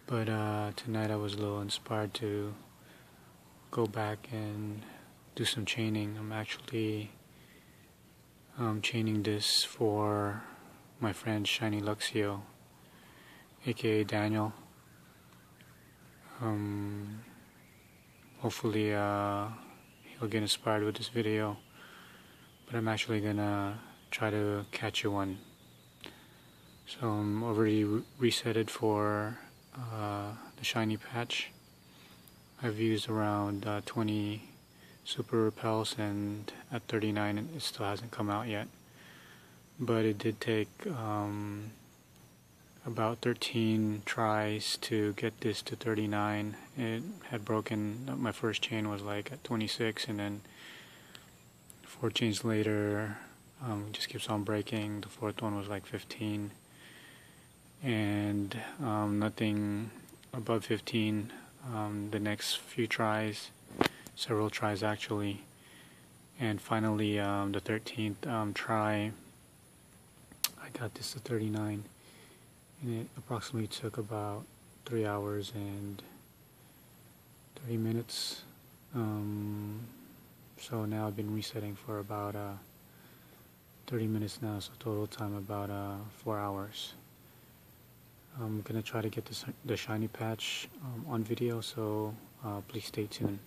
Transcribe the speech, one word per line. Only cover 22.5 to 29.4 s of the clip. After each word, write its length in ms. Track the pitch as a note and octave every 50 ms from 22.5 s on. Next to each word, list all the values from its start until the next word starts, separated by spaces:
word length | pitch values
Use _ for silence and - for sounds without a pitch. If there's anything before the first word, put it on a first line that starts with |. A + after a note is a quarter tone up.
| - - -
but 80 | - B2
I'm 120 | A#2 A2 A2
actually 340 | A2 G#2+ - - A2+ G#2+
gonna 580 | G2+ G#2+ G#2 G#2 G#2 G#2 G2+ G2+ G2+ G2 G#2 A2+ - - - - - -
try 180 | - - A2+ A2
to 380 | G#2 G#2+ G#2 G#2 G#2 G#2 G#2 -
catch 320 | - - A#2 G#2 - -
you 100 | - G#2+
one. 260 | G2+ G2+ G2 G2 F#2+ G2 - - - - - - - - - - - - - - - - - - - - - - - - - - - - -
So 220 | - - - B2 A2+
I'm 340 | G#2+ G#2 G#2 G#2 G#2 A2
already 420 | A#2 A#2+ G#2+ G#2+ A2+ G#2+ G#2+ G#2+ G#2
re-, 180 | G#2 G#2 A2+ A#2 - - -
resetted 480 | B2 A#2 A2+ - - A#2 A2 A2+ A2 G#2+
for, 680 | - - A2+ A2 G#2+ G#2 G#2 G#2 G#2 G#2 G#2+ G#2+ A#2+ -